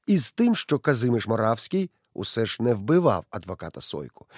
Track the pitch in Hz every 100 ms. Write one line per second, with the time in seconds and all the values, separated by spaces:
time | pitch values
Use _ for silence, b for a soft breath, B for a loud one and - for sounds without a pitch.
0 | - 190 - - 240 226 - 147 - 127
1 | 123 117 104 113 110 113 - 190 185 _
2 | _ - 98 - 110 - 117 110 104 170
3 | 165 92 - - - 92 82 - - 73
4 | 67 - -